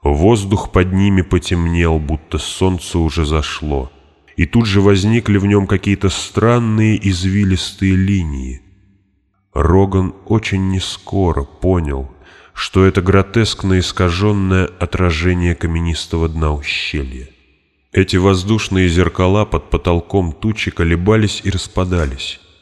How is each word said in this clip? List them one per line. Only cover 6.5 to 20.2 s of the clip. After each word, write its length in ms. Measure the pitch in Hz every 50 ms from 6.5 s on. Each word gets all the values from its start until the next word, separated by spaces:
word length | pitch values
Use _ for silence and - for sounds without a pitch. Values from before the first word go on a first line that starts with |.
| 120 123 117 113 107 110 110 110 107 - - 98
извилистые 880 | 95 87 90 95 95 104 101 95 92 92 - - - - 98 95 95
линии. 640 | 92 95 95 101 95 87 78 71 67 65 65 65 - _ _ _ _ _ _ _ _ _ _ _ _ _ _ _ _ _ _ _
Роган 640 | 67 76 78 85 95 98 98 95 95 95 95 - - -
очень 440 | - 117 110 - - 98 95 95 95
нескоро 720 | 95 92 92 - - - - - - 98 95 87 78 69 69
понял, 680 | - - - - 92 92 90 80 73 69 67 67 65 - - - - - - - - _
что 300 | - - - - 92 95
это 180 | 95 - 101 87
гротескно 760 | 92 95 98 95 - - 117 110 101 - - - 98 95 92
искажённое 880 | 87 - - - 95 87 82 90 101 107 104 101 95 92 92 92 92 - - -
отражение 760 | 92 85 - - 90 87 82 78 85 90 90 87 87 87 85
каменистого 720 | - - 82 82 82 85 85 82 - - - - 82 82 80
дна 240 | 80 80 78 76 76
ущелья. 760 | 73 73 - - - - - - 76 69 65 64 64 - - _ _ _ _ _ _ _ _ _ _ _ _ _
Эти 240 | 101 98 - -
воздушные 720 | 92 90 98 98 90 90 98 110 110 - - 98 92 92 90
зеркала 560 | 82 87 90 85 - - 92 92 95 104 107
под 260 | - - 73 - -
потолком 640 | - 82 - 90 87 87 - - - 98